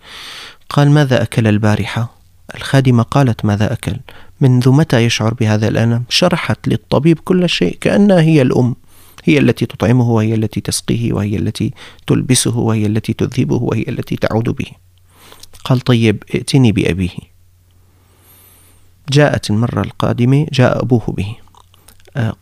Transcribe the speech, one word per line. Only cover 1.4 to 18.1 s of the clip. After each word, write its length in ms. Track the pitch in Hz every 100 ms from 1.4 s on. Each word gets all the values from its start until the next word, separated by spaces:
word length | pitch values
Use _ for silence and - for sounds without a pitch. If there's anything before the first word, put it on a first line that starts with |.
| 110
البارحة؟" 680 | 104 107 107 101 113 117 - _ _ -
الخادمة 480 | - - 135 131 120
قالت: 420 | 113 139 127 107
"ماذا 280 | 107 101 107
أكل؟ 240 | 117 - 107 - - - -
منذ 280 | 135 123 127
متى 360 | 135 165 120
يشعر 300 | 117 - 110
بهذا 340 | 120 110 107 107
الألم؟" 360 | - 117 117 120
شرحت 600 | - 175 170 - - 131
للطبيب 500 | 120 - 127 160 156
كل 300 | - 180 175
شيء 300 | - 180 -
كأنها 400 | - 208 202 185
هي 220 | 160 156
الأم، 340 | 127 - 123 131 - - - -
هي 140 | - 147
التي 280 | 127 - 113
تطعمه 440 | - 92 123 120
وهي 240 | 113 110
التي 260 | 113 110 101
تسقيه 520 | - - - 117 117
وهي 240 | 110 101 98
التي 360 | 101 - 110 - - - -
تلبسه 520 | 120 135 127 - 117
وهي 280 | 113 110 104
التي 260 | 110 -
تذهبه 440 | - 101 131 147 120
وهي 220 | 123 110 -
التي 280 | 123 - -
تعود 320 | - 110 123
به. 180 | - - - _ _ _ _ - - - -
قال: 160 | - 127
"طيب 420 | - 120 113 101 -
ائتني 380 | - - 139 120
بأبيه." 680 | 101 - 87 90 - - _ _ _ _ _ _ _ _